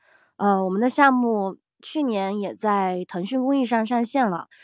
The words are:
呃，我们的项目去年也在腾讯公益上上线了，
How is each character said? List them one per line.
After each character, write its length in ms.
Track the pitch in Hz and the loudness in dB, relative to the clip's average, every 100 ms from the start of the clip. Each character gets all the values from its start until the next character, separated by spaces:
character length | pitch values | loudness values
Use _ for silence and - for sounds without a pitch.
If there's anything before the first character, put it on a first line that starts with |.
| _ _ _ - | _ _ _ -2
呃， 280 | 202 190 | 0 2
我 60 | 190 | 0
们 100 | 202 | 0
的 80 | 247 | 0
项 240 | 294 277 | 4 4
目 460 | 247 233 214 196 - _ _ | 4 2 0 -2 -6 _ _
去 200 | - 311 | -8 -4
年 380 | 269 202 196 208 | -2 0 -2 -4
也 140 | 185 | -6
在 500 | 151 214 202 190 180 | -4 0 2 0 -2
腾 220 | 180 180 196 | -6 -8 -4
讯 160 | 262 | -2
公 120 | 254 | 0
益 120 | 277 233 | 0 2
上 180 | 226 | 0
上 180 | 220 240 | 0 -2
线 240 | 233 277 220 | 0 0 0
了， 220 | 170 - - | -2 -8 -20